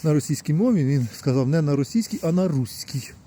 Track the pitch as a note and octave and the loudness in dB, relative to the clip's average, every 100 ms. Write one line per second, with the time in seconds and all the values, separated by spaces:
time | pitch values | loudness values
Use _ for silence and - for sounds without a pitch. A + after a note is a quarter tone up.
0 | D#3+ D3+ - C#3 - D#3 B3 G3+ C3+ C#3 | 0 2 0 -4 0 2 4 2 2 2
1 | A#2 - C#3 C3 B2+ D#3+ D3 C#3+ C3+ A3+ | 0 -4 0 2 2 2 2 0 0 -2
2 | G#3+ A3 C3 F3+ F#3 C3+ A#2 - - C3+ | -2 -4 0 2 2 0 -2 -8 -8 -8
3 | - - | -8 -16